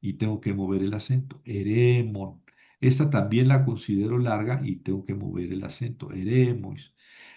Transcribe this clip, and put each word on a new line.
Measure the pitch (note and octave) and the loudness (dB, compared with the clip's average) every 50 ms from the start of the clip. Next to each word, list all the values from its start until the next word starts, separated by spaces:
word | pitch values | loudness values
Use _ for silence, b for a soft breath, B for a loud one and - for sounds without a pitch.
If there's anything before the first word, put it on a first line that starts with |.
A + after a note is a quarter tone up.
y | - G2+ F#2+ | -8 -8 -4
tengo | - A2 G#2+ G#2+ G#2 | -2 0 0 0 -2
que | - A2 G2 | -2 -4 -2
mover | G2 G2 F#2 G2 G2 | -2 -2 0 0 0
el | F#2+ G2 G#2 | 0 0 -2
acento. | G#2 - - C3 C3 C3 C3+ - - _ | -4 -2 0 0 0 0 -2 -8 -16 _
Eremon. | - A2+ G2+ F#2+ G2+ G#2+ A#2 B2 B2 B2 A#2+ A#2 A2 G#2 G2 F#2+ F#2+ F2+ - _ b b b b b b b | -8 -6 -4 -2 0 2 4 6 6 4 4 2 0 -4 -6 -8 -8 -10 -14 _ b b b b b b b
Esta | - B2+ B2+ C3 D3+ D3 | 2 4 4 4 2 2
también | - G#2+ G2 G2+ G#2+ A#2+ C3 C3 | 2 2 0 2 2 4 6 6
la | C3+ C3+ C3+ | 6 6 4
considero | A#2 A2 G#2 - - G#2 G2 G2+ A2 A#2+ B2 | 2 0 -2 -2 -2 0 0 0 0 0 0
larga | B2 A#2 G#2+ G#2+ G#2+ A2+ C3 C3+ | 0 0 0 -2 -2 -2 -2 -2
y | C#3 A#2+ F#2 | -4 -4 -6
tengo | - - - F#2+ G2 F#2+ | -6 -6 -6 -6 -4 -4
que | - G2 | -6 -6
mover | G2+ G2+ F#2 F2+ F2+ F2+ F2+ | -6 -6 -6 -6 -6 -6 -6
el | F#2 F#2+ - | -6 -8 -8
acento. | - - - B2 A#2 - - - - | -10 -8 -8 -8 -8 -8 -10 -12 -12
Eremois. | - F#2 F#2 G2+ A#2+ B2+ B2+ A#2+ A#2+ - - - - - - - _ B B B B B B B B | -10 -8 -4 0 4 4 4 4 2 -2 -6 -8 -12 -14 -16 -20 _ B B B B B B B B